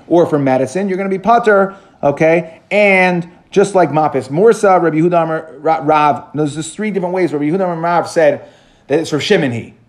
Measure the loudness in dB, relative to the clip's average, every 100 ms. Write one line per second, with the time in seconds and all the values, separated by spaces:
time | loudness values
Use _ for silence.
0 | 0 2 2 0 0 0 -2 -4 -4 -4
1 | -4 -4 2 2 4 2 0 -4 -20 _
2 | -2 2 2 2 -2 -12 -4 0 2 2
3 | 2 0 -6 -14 _ 0 2 2 0 0
4 | -2 -2 -4 2 2 4 2 2 2 0
5 | 2 0 0 -4 -10 -6 -2 -2 0 2
6 | 2 0 -6 -4 -4 -6 -10 -8 -6 -4
7 | -4 -2 -2 -2 -2 -2 -2 -4 -2 -2
8 | -2 2 2 0 -6 -20 _ _ -4 -2
9 | -2 -2 0 0 0 -4 -10 -18